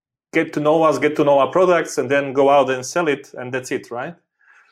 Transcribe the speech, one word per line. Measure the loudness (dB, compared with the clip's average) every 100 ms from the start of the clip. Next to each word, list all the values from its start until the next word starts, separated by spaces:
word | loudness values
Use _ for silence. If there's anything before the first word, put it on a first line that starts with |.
| _ _ _
"Get | -2 -2
to | -2
know | 0 2
us, | 2 2
get | 0 0
to |
know | 2 2
our | 2
products, | 2 2 2 0 -6
and | -2
then | -2 -2
go | 0 4
out | 4 2
and | -2 -4
sell | -2 -2
it, | -2 -6 -14
and | -10
that's | -8 -6
it," | -8 -8
right? | -10 -10 -14 _ _ _ _ _